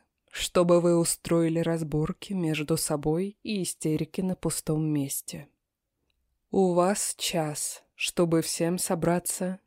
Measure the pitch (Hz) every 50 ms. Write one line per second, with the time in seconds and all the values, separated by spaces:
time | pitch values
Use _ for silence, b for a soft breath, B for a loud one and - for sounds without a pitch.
0 | - _ _ _ _ _ - - - - - 185 175 175 175 175 170 175 170 170
1 | 170 - - - - - 170 165 165 165 160 165 165 165 165 160 160 147 151 151
2 | 156 175 185 - - - 196 185 170 156 156 151 147 - 160 156 - - 156 147
3 | 151 151 156 175 196 202 - _ - 220 214 190 175 - - - - 156 151 -
4 | 185 - - 202 185 185 180 - - 160 - - - 165 156 156 160 156 151 143
5 | 139 139 - - - - 175 156 143 - _ _ _ _ _ _ _ _ _ _
6 | _ _ _ _ _ _ _ _ _ _ - 196 190 180 170 175 175 190 214 -
7 | - - - - - - - 165 156 151 143 - - - - - - _ _ -
8 | - - - 185 175 165 165 165 160 - - - 165 170 180 180 - - 185 165
9 | 165 165 175 175 - - - - 185 185 185 - _